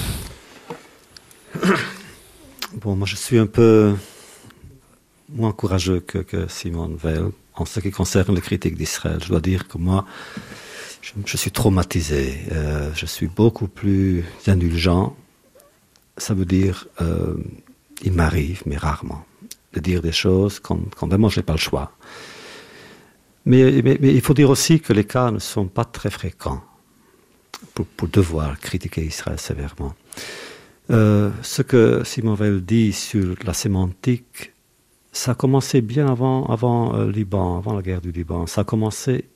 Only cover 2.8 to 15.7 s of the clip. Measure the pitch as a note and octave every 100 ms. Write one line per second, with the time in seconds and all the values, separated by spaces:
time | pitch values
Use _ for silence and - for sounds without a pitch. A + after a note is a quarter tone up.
2.8 | G#2 F#2+ F#2+ F#2+ - A#2+ G#2 - A2+ A2
3.8 | G#2 G2+ - - - - - - - -
4.8 | _ _ _ _ - A2+ A2+ G2+ G2+ F#2+
5.8 | F#2 F2+ - F2+ F2 F2+ F2 - F2+ E2+
6.8 | E2 D#2+ E2+ E2 F#2 - _ - D#2+ -
7.8 | G2+ - F2+ G2 F#2 F#2 - F#2 E2+ E2
8.8 | D#2+ - D#2+ D#2+ - E2+ E2+ F#2 - E2
9.8 | F2 F#2+ F#2 - - - - - - -
10.8 | - - - G#2 G2+ - - - A2 F#2+
11.8 | E2+ F2+ D2+ C#2+ C2+ C#2+ - D#2+ D2+ D2+
12.8 | D2 D#2 E2 - F2 F2+ A2+ - G2 -
13.8 | G2+ G2 F#2+ F2 E2+ - - F#2 E2+ E2
14.8 | F2+ F2 G#2 - _ _ _ _ _